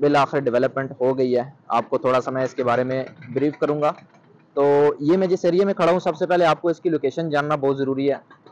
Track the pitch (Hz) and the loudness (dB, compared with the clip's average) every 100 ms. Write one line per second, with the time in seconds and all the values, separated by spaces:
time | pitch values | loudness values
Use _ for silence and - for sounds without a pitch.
0 | 143 143 135 151 135 120 131 135 131 131 | 2 2 2 0 0 0 0 -2 -8 -2
1 | 127 131 127 120 127 - - 117 113 127 | -2 0 0 0 -2 -10 -4 -4 -2 -2
2 | 123 127 123 131 131 - 123 120 127 131 | 0 0 -2 -4 -6 -4 -2 0 -2 -4
3 | 131 - - 120 147 143 147 147 147 175 | -8 -12 -8 -2 -2 -2 -2 0 -2 -4
4 | - _ _ - _ - 143 143 147 147 | -12 _ _ -20 _ 0 2 4 2 2
5 | 147 190 185 185 180 175 196 196 165 180 | 0 0 2 0 0 2 0 2 2 2
6 | 180 160 180 175 165 151 175 160 180 151 | 0 -4 0 2 2 2 0 -2 -2 -2
7 | 139 127 165 143 143 151 139 135 135 135 | -2 -4 -4 -2 -2 -2 0 0 -2 -2
8 | 139 135 - - - | -2 -2 -6 -20 -20